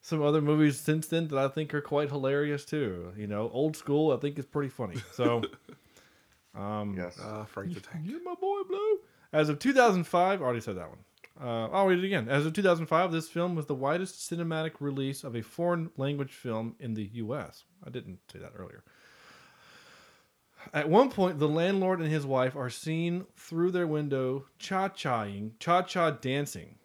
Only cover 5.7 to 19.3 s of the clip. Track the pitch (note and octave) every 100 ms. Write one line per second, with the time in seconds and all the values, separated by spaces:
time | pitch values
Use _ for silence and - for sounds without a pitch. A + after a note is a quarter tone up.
5.7 | - _ - _ _ _ _ _ - G2
6.7 | G#2+ G#2 F#2+ F2 F2+ G#2+ G#2+ G#2+ - F3
7.7 | E3+ - E3 D#3+ D#4 F4+ F4+ F#4+ G4+ F#4+
8.7 | G4 G#4+ G#4 - _ _ D3+ D#3 C#3+ B3+
9.7 | C4+ A#3+ F#3 E3 F3 F#3 G3 C3 A#2+ A2
10.7 | F#2 D#2+ - - _ - - C3 A#2 A2+
11.7 | F#3+ G3 F3+ F#3+ F#3+ A2+ C#3 D#3 D#3+ G3
12.7 | E3 D#3+ D#3+ F#3 E3 D#3 E3+ F3+ E3+ C#3+
13.7 | C3+ C3+ E3+ F#3 - - E3+ E3 D#3+ D#3+
14.7 | - C#3+ C3+ C3+ C#3 C#3 A#2 A2 - F3
15.7 | F3 E3 - C#3 C#3+ C3+ - B2+ A2 A2+
16.7 | - B2 A2 G2+ A#2 A2 C#3 D#2+ - _
17.7 | _ C3+ B2+ F#2+ F2+ _ - F2 - F#2
18.7 | - _ _ - - -